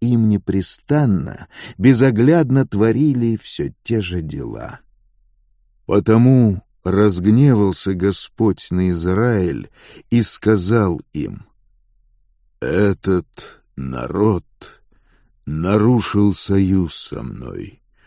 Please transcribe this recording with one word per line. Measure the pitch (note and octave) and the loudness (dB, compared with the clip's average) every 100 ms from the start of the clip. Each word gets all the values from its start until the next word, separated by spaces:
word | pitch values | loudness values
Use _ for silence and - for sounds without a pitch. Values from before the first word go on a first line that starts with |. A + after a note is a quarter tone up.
им | A#2+ A#2+ A2 | 0 2 2
непрестанно, | G2+ - F#2+ F2 - - D3 C3 F#2 - - - - - - | 0 -2 -4 -4 -8 -2 0 2 0 -4 -12 -18 -20 -16 0
безоглядно | A#2+ A#2+ C3+ A2 B2+ E3 C3 C3+ - | 4 4 4 4 4 4 2 0 0
творили | G2+ A2+ A2+ D3+ B2+ A#2 A2 | 0 2 2 0 0 -2 -4
всё | - - C#2+ - | -6 -8 -8 -8
те | - A2+ | -4 -4
же | F2+ F2+ | -4 -6
дела. | D#2 C#2+ A1+ G#1+ B1+ - _ _ _ _ _ _ _ _ _ _ | -6 -8 -10 -12 -14 -18 _ _ _ _ _ _ _ _ _ _
Потому | - G2+ A2 A2+ B2+ C3 A2 F2+ - _ | -2 0 4 4 6 4 4 0 -8 _
разгневался | F2+ F#2+ G#2+ F2+ G2 A#2 C#3+ A2+ G2 F2 F#2+ | -2 2 2 2 2 4 4 4 2 0 -4
Господь | F#2 G2 F#2+ - - A2 F2+ - | -2 -2 -4 -8 -2 -2 -2 -4
на | F2+ F#2 | -2 0
Израиль | F2 F2 F#2+ A#2+ G#2+ F2 A#1 G1+ _ - - - | -2 -2 0 0 0 -2 -4 -10 _ -20 -20 -2
и | A#2 | 0
сказал | G#2 - G#2+ G#2 F2+ A#2 F#2+ D#2 - | 0 -2 0 2 2 0 0 -2 -8
им: | D2+ G#1+ - - _ _ _ _ _ _ _ _ _ _ - | -10 -10 -10 -20 _ _ _ _ _ _ _ _ _ _ -10
«Этот | B1+ F2 G2+ F#2 G2 F2+ - - - - _ - | -4 0 0 0 -2 -2 -4 -14 -20 -20 _ -12
народ | C2 B1+ B1 F#2 A2 F2+ - _ - - _ _ _ _ _ _ | -10 -8 -6 -2 0 0 -6 _ -20 -20 _ _ _ _ _ _
нарушил | - D#2 F2+ G#2+ A2+ A#2+ - G#2 G#2 | -10 -4 0 2 2 2 0 0 0
союз | F2+ - G2 F#2+ F#2+ E2 | 0 0 0 2 0 -2
со | - - A1+ | -6 -10 -10
мной, | - G1+ A#1+ G1+ - - _ _ | -12 -12 -14 -14 -14 -20 _ _